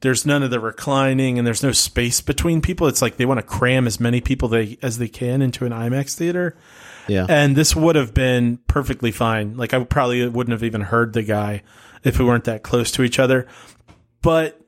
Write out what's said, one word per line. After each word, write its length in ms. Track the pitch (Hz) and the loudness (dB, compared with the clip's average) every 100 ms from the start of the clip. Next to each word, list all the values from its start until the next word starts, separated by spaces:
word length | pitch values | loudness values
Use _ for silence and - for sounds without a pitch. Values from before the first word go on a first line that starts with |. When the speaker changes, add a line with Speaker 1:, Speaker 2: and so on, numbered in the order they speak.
Speaker 1:
there's 260 | 131 127 151 | 0 0 2
none 160 | 143 | 0
of 80 | 135 | 0
the 80 | 120 | -2
reclining 800 | 110 - - 135 135 131 131 123 | -4 -6 -2 0 2 2 0 0
and 80 | 120 | 0
there's 160 | 110 | 0
no 80 | 135 | 0
space 480 | 117 - - 120 - | 0 0 -2 -2 -2
between 400 | - 139 170 165 | -2 -2 0 0
people. 280 | 165 180 156 | 0 0 0
It's 120 | - | 2
like 140 | 117 - | -2 0
they 100 | 127 | 0
wanna 160 | 127 | 0
cram 440 | - 98 123 131 120 | -2 -2 2 2 0
as 140 | - | 0
many 200 | 117 123 | 0 0
people 280 | - 131 123 | 0 -2 0
they, 300 | 113 107 123 | 0 -2 -6
as 160 | 131 113 | -8 -6
they 80 | 117 | -8
can 340 | - 123 131 | -6 -2 0
into 220 | 131 - | 0 -2
an 80 | 123 | -6
imax 420 | 113 120 131 139 - | -4 -4 -4 -4 -4
theater. 400 | 170 180 175 - - - - - - | -4 -2 -4 -8 -20 -20 -20 -16 -4
Speaker 2:
Yeah. 180 | 98 92 | -2 2
Speaker 1:
And 260 | 151 143 | 4 4
this 220 | 139 151 160 | 4 2 4
would 180 | 165 156 | 4 2
have 180 | 120 | 2
been 440 | 120 127 123 120 120 - | 0 2 2 2 -2 -2
perfectly 460 | 147 139 131 117 | -2 -2 -2 -4
fine. 440 | - 113 110 104 120 | 0 -2 0 -4 -6
Like, 180 | 117 | -2
I 100 | 131 | -2
probably 420 | 120 147 127 123 123 | 0 0 0 0 -2
wouldn't 240 | 120 120 | -2 -2
have 120 | 113 | -2
even 160 | 113 110 | -2 -4
heard 320 | 95 117 117 | 0 0 2
the 100 | 113 | 0
guy 400 | 107 104 104 101 - - - - | 0 -2 -2 -6 -10 -20 -20 -4
if 160 | 131 - | 0 2
we 60 | |
weren't 200 | 123 117 | 4 2
that 180 | 120 110 | 0 -6
close 260 | - 123 113 | -2 0 0
to 100 | - | 0
each 140 | 127 127 | 0 2
other. 260 | 127 131 123 - - - _ - _ _ | 2 2 0 -12 -20 -20 _ -20 _ _
But 380 | 165 160 156 - | 2 2 0 -6